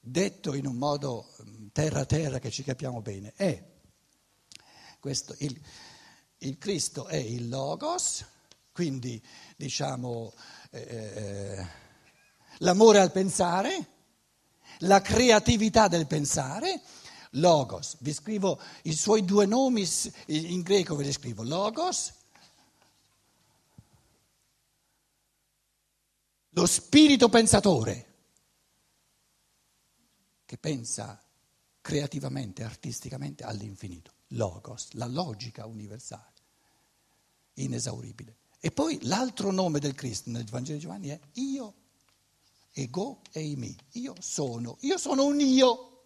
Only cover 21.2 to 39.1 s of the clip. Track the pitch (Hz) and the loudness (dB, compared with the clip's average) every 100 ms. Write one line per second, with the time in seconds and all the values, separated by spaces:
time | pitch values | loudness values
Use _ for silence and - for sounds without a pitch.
21.2 | 123 107 113 165 208 226 359 - - - | -6 -8 -4 -2 -2 -2 -4 -4 -6 -12
22.2 | _ _ - _ _ _ _ _ _ _ | _ _ -20 _ _ _ _ _ _ _
23.2 | _ _ _ _ _ - _ _ _ _ | _ _ _ _ _ -20 _ _ _ _
24.2 | _ _ _ _ _ _ _ _ _ _ | _ _ _ _ _ _ _ _ _ _
25.2 | _ _ _ _ _ _ _ _ _ _ | _ _ _ _ _ _ _ _ _ _
26.2 | _ _ _ 165 190 - - 294 302 277 | _ _ _ 2 2 2 6 8 8 8
27.2 | 233 226 220 202 202 147 110 101 - _ | 8 8 6 6 6 4 2 -6 -12 _
28.2 | _ _ _ _ _ _ _ _ _ _ | _ _ _ _ _ _ _ _ _ _
29.2 | _ _ _ _ _ _ _ _ _ _ | _ _ _ _ _ _ _ _ _ _
30.2 | _ _ _ - 156 139 113 - 107 101 | _ _ _ -10 -6 -6 -6 -8 -8 -14
31.2 | _ _ _ _ _ _ - 147 143 143 | _ _ _ _ _ _ -4 -4 -2 -6
32.2 | 135 135 117 92 113 - - 120 123 131 | -6 -6 -8 -10 -12 -10 -12 -12 -12 -10
33.2 | 143 143 - 107 104 95 98 85 - _ | -10 -10 -10 -10 -10 -12 -14 -16 -20 _
34.2 | _ 120 104 92 - 117 - - 120 135 | _ -4 -4 -4 -16 -14 -14 -10 -6 -4
35.2 | 175 104 120 - 110 110 104 104 - - | -6 -8 -12 -14 -16 -14 -14 -16 -16 -18
36.2 | _ _ _ _ _ _ _ _ _ _ | _ _ _ _ _ _ _ _ _ _
37.2 | _ _ _ - 131 120 117 120 113 - | _ _ _ -10 -6 -4 -6 -8 -12 -16
38.2 | - _ _ _ 165 - 320 294 117 | -20 _ _ _ -6 -2 -2 -2 -2